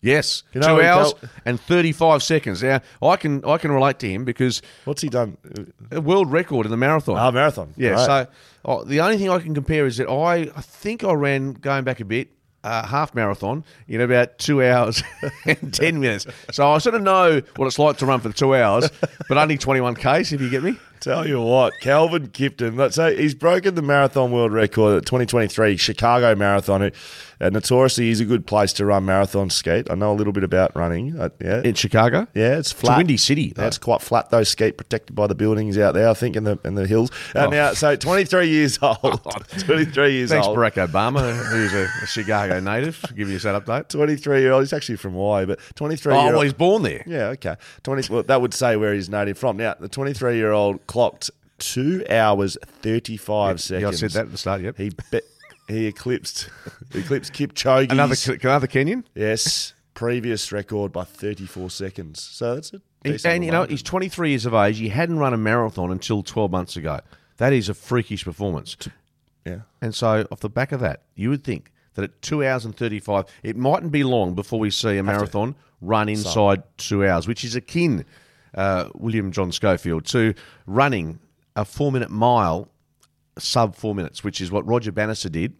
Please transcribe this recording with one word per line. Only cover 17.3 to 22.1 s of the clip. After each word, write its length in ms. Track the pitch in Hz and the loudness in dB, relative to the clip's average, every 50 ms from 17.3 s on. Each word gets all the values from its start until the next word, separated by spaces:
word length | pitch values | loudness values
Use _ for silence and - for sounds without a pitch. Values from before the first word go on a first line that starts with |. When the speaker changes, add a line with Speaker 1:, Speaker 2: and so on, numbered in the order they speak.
| 160 139 - - - | 4 4 0 -4 -4
Speaker 1:
what 80 | - 135 | -4 -2
it's 120 | 131 127 - | -2 0 2
like 180 | 147 151 143 - | 2 2 2 2
to 80 | 139 | 0
run 140 | 131 135 123 | 0 0 0
for 100 | 113 113 | 0 -4
two 240 | 104 - 139 135 135 | -2 0 2 4 4
hours, 360 | 131 120 104 101 117 143 147 - - - - - - - | 4 4 4 4 2 2 0 -2 -4 -6 -6 -6 -12 -4
but 120 | - 135 143 | 0 2 2
only 180 | 151 156 156 | 4 2 0
twenty-one 380 | 135 - 131 135 131 123 123 117 | -2 0 0 0 2 2 0 -2
Ks, 380 | - - 120 139 165 - - 156 | -2 0 2 2 2 0 -2 -4
if 80 | 139 131 | -4 -4
you 80 | 123 | -2
get 120 | 127 131 143 | -2 -2 -2
me. 140 | 185 254 - - - _ - | -2 -4 -6 -10 -20 _ -12
Speaker 2:
Tell 260 | - - 135 170 160 151 | -4 -4 -2 -2 -2 -2
you 120 | 143 123 117 | -2 0 2
what, 320 | 113 123 131 127 107 - - - | 4 4 4 4 4 2 -2 0
Kelvin 460 | 123 139 151 160 170 | 2 4 4 4 4